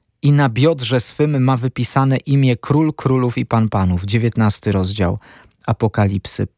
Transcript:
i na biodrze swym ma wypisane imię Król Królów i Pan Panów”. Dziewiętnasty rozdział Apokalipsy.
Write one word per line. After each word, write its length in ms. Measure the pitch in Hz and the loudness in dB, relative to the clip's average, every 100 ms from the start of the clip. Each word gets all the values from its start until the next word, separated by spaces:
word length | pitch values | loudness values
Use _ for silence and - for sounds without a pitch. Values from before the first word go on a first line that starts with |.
| _ _ | _ _
i 100 | 143 | 2
na 160 | 143 139 | 4 2
biodrze 520 | 113 151 151 113 170 | 2 2 0 -2 -2
swym 440 | - - 151 139 | -2 -2 -2 0
ma 120 | 127 127 | 0 0
wypisane 600 | 127 - 120 139 135 131 | -2 -4 -2 0 0 0
imię 400 | - 139 131 117 | 0 2 2 0
Król 360 | - 143 156 | 0 0 0
Królów 440 | - 127 131 123 123 | 0 0 0 0 -2
i 80 | 120 | -2
Pan 220 | 113 110 | 0 0
Panów”. 360 | 104 92 90 | 0 0 0
Dziewiętnasty 680 | 98 117 117 113 107 - 107 | -2 0 0 0 0 0 0
rozdział 460 | 98 92 104 87 107 - - - _ - | 0 0 -2 -2 -4 -10 -20 -20 _ -6
Apokalipsy. 840 | 110 110 - 98 98 - - 95 | -2 -2 0 0 -2 -4 -6 -6